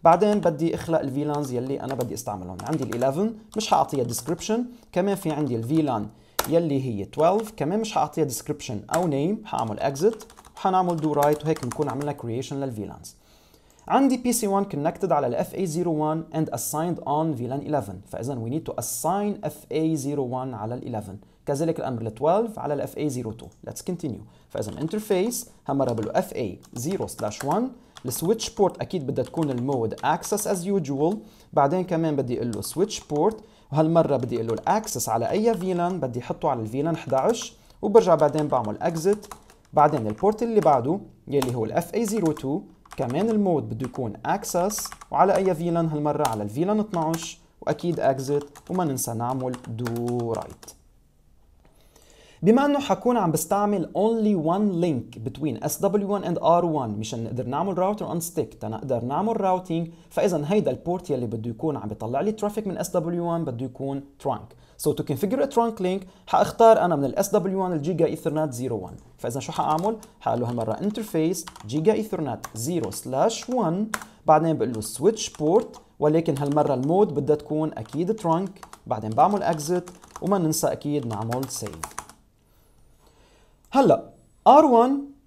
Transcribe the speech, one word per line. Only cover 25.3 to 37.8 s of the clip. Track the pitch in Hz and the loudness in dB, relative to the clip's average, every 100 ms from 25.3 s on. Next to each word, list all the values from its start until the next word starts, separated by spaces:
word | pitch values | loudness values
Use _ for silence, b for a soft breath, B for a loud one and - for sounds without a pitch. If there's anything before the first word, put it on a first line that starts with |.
| 247 - b - | -2 -10 b -4
هالمرة | 139 131 | 0 2
بقول | 113 107 | 0 0
له | 151 | -2
اف | - | -2
اي | - 110 90 - | -4 -6 -6 -12
زيرو | - 127 190 104 | -8 -4 -4 -4
سلاش | - 107 104 | -4 -6 -4
وان. | 135 175 254 - B B 127 | -2 0 0 -6 B B -8
السويتش | 120 165 220 - | -4 0 0 -2
بورت | - 196 - | 2 2 2
أكيد | 120 185 131 | -6 -4 -2
بدها | 117 | -2
تكون | 123 - 156 | -2 -2 -2
المود | 127 123 139 113 | 0 -2 0 -2
access | 104 131 160 - 208 - | -2 0 0 0 -4 0
as | 196 | -2
usual. | 175 196 139 139 156 208 B B B | 0 0 0 0 2 0 B B B
بعدين | - 139 180 | 2 4 2
كمان | 180 165 165 143 | 0 0 0 0
بدي | 127 123 | -2 -2
أقول | 120 | -2
له | 101 | -4
switch | 101 - 208 | -6 -2 -2
port. | - - 147 175 220 B B B | -2 -4 0 0 0 B B B
وهالمرة | 143 160 165 160 139 | 2 4 6 4 2
بدي | 123 120 | 0 -2
أقول | 113 | -2
له | |
الأكسس | 113 - 202 220 - - | -2 0 0 0 -6 -2
على | 113 117 | -2 0
أي | 190 220 | 2 2
في | 214 185 | 0 -2
لان | 175 175 185 | 0 0 -2
بدي | 135 120 | -4 -6
أحطه | - 170 165 | -6 -4 -2
على | 127 | -2
ال | 113 | -2
في | 123 | -2
لان | 151 | -2
احدعش. | 160 - 135 147 233 - - b b | -2 0 0 2 0 -4 -14 b b